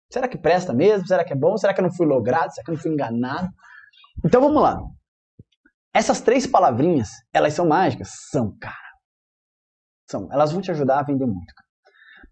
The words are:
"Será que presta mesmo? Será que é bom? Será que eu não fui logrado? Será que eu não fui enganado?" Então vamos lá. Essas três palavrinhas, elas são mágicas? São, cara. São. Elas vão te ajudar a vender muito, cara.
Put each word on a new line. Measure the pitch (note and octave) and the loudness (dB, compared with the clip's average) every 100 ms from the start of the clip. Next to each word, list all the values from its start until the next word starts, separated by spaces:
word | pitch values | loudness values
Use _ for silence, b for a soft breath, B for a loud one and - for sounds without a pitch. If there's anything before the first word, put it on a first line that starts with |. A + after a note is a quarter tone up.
| _ | _
"Será | B3 C4 | -8 -6
que | E3 | -2
presta | D3+ F3 D#3+ | 0 0 0
mesmo? | B2 F#3+ G#3 F3+ | 2 2 2 0
Será | F3+ | 0
que | E3+ | 0
é | C#3 | 0
bom? | D#3+ A3 | 0 2
Será | G3 | 0
que | G3 | 0
eu | |
não | F3+ | -2
fui | - D#3+ | 0 2
logrado? | C3 A2 D#3 F#3 | 2 2 0 -2
Será | - | -6
que | - | -8
eu | |
não | D#3 | -6
fui | E3 | -4
enganado?" | D3+ A#2+ A#2 B2 D#3 F#3 - b b b b b - | -4 -2 -4 -4 -4 -8 -10 b b b b b -4
Então | E3 B3 | 2 4
vamos | C#4+ D4 | 4 4
lá. | D3+ G2 - - _ _ _ - - _ _ _ _ | 2 0 -8 -18 _ _ _ -20 -20 _ _ _ _
Essas | G#3 A3+ G#3 | -2 0 0
três | - B3+ - | 2 2 2
palavrinhas, | - E3 A#2 E3+ D3+ G#2 - _ | 2 4 4 2 2 -2 -8 _
elas | D#3 D3+ | 0 0
são | D3 F3 | 2 2
mágicas? | D#3+ E3+ A#2+ G2+ - - | 2 2 -2 -10 -16 -6
São, | C#3+ G#2 - | -4 -4 -6
cara. | - - - _ _ _ _ _ _ _ _ _ _ _ - | -14 -16 -20 _ _ _ _ _ _ _ _ _ _ _ -12
São. | B2 F2 | -10 -4
Elas | C3+ D3+ | 0 0
vão | F3+ | 0
te | F#3 | -4
ajudar | D#3 C3 C#3 | -2 0 0
a | |
vender | C#3+ C#3 C3 | 0 -2 -2
muito, | F#2 F2 | -4 -10
cara. | _ _ _ b b b b b | _ _ _ b b b b b